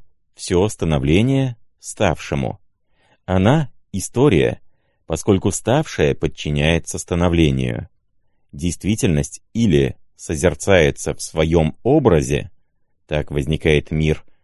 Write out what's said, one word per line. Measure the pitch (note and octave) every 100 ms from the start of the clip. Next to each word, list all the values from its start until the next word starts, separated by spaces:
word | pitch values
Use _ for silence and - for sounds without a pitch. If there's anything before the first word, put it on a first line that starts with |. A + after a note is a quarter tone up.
| - _ _
все | - - F2+ G#2
становление | - F2 D2 C2+ E2+ B2 C3+ C3 A#2 - _
ставшему. | - - G#2+ - - D2 A#1+ G1+ _ _ _ _ _ _ -
Она — | F#2 G2 D3+ C#3+ - _
история, | G2 - A#2 C#3+ E2+ A#1 - - _ _ _ -
поскольку | D#2+ - F#2+ G#2
ставшее | - - C#3 D#3 - D2+ C2
подчиняется | D#2+ - D#2+ C#2+ D2+ E2 - E2
становлению. | - F2 F2 E2+ D#2 C2+ B1+ A1+ - _ _ _ _ _ _
Действительность | C#2+ F2 E2 F2 A2 A2 D2 C#2 - _
или | A2+ A#2 C#2+ C2 - - _
созерцается | - D#2 F2 D2 - F#2 D2 C2 -
в | C#2
своем | - D#2+ D#2+ E2 D#2 -
образе — | A2+ D#3 A#2+ D#2+ C2 C#2 - - _ _ _ _ _
так | D2+ C#2+
возникает | D2 C#2+ D#2 E2 D2+ -
мир | D#2 D#2 D2+ - _